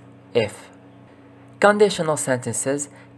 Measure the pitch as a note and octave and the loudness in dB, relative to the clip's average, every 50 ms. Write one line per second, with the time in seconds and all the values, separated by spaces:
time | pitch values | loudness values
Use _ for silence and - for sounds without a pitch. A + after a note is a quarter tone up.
0 | - - - - - - - A#2+ G#2+ G2+ - - - - - - - - - - | -20 -20 -20 -20 -20 -4 -2 -2 -2 -2 -6 -14 -20 -20 -20 -20 -20 -20 -20 -20
1 | - - - - - - - - - - - - - G3+ G#3 G#3 G#3+ G3+ F#3 - | -20 -20 -20 -20 -20 -20 -20 -20 -20 -20 -2 2 4 4 6 4 4 2 2 0
2 | E3 D#3 D3+ - - - C3 B2 - - A2+ - - C3+ C#3+ D3 D3 - - - | -2 -2 -2 -2 -2 -2 -4 -4 -4 -6 -8 -6 -4 -4 -4 -4 -6 -10 -16 -20
3 | - - - | -20 -16 -6